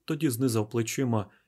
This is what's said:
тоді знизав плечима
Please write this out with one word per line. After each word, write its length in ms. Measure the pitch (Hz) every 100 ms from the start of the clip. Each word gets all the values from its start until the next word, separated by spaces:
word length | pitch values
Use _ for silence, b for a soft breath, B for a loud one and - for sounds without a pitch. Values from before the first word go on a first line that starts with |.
| -
тоді 240 | 156 151
знизав 400 | 113 131 113 107
плечима 600 | 117 113 - 131 110 98 b